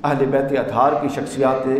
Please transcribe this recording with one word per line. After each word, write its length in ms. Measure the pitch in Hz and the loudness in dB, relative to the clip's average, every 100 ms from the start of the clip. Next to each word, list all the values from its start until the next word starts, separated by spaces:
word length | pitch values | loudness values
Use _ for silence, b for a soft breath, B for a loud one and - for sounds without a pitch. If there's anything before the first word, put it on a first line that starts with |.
اہل 220 | 143 139 135 | 0 0 2
بیت 340 | 135 139 135 | 0 0 -2
اطہار 320 | 110 113 139 - | -2 2 2 2
کی 60 | 143 | -2
شخصیات 580 | - - - 131 131 131 135 | -4 -6 0 0 2 0 0